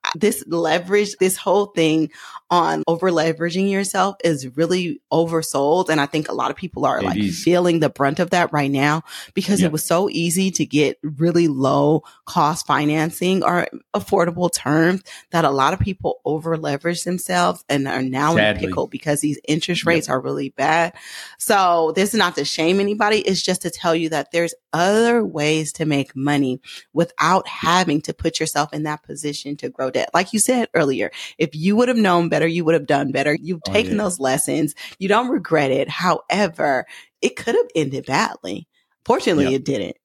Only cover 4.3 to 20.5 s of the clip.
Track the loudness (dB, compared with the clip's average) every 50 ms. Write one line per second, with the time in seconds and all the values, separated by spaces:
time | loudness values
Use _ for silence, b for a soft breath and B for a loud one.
4.3 | 0 0 -4 -8 -2 -2 0 2 2 0 0 -4 -6 -8 _ _ 0 0 0 2
5.3 | 0 -2 -2 -2 -2 0 2 4 4 2 2 2 2 0 0 0 -2 -4 -4 -2
6.3 | -4 -2 -2 -4 -4 -6 -10 -10 -6 -2 -2 0 0 0 -2 -2 0 0 -2 -2
7.3 | -2 0 2 2 4 4 4 2 2 2 0 0 0 0 0 0 0 0 -2 0
8.3 | 2 0 0 0 0 -2 0 0 0 2 2 2 0 -2 B B B B B B
9.3 | B -4 0 0 2 2 2 2 0 -2 0 0 2 2 2 0 -2 -2 -2 0
10.3 | 2 2 0 0 0 -2 -2 0 2 2 2 2 0 _ -8 -10 -2 0 0 2
11.3 | 4 4 4 4 2 2 2 2 4 4 4 4 2 2 B B B B B -4
12.3 | 0 2 2 2 0 -4 -2 0 0 2 2 0 0 0 0 -2 -4 -2 0 0
13.3 | 2 2 2 2 2 0 -2 -4 -8 -16 _ _ -6 -6 -2 0 2 2 2 0
14.3 | 0 0 -2 -2 -2 -2 -2 0 2 4 4 4 2 0 B B B B B B
15.3 | 0 2 2 2 2 2 2 2 2 0 -2 -2 -2 _ -4 -4 -4 -2 _ -2
16.3 | -2 -2 -2 -2 -4 -2 -2 -4 -4 -2 -2 -4 -4 -4 -4 -4 -4 -4 -4 -2
17.3 | 0 2 2 2 0 -4 -4 -2 -2 -2 0 -2 -4 -4 -4 -2 -2 0 2 2
18.3 | 4 4 2 2 0 0 -4 -4 -2 -4 -4 -4 -8 -8 -2 -2 -2 0 0 -2
19.3 | -4 -4 -2 -2 -2 -2 0 -2 -4 0 2 2 2 2 0 -2 -4 -2 -2 -4
20.3 | -6 -6 -6 -8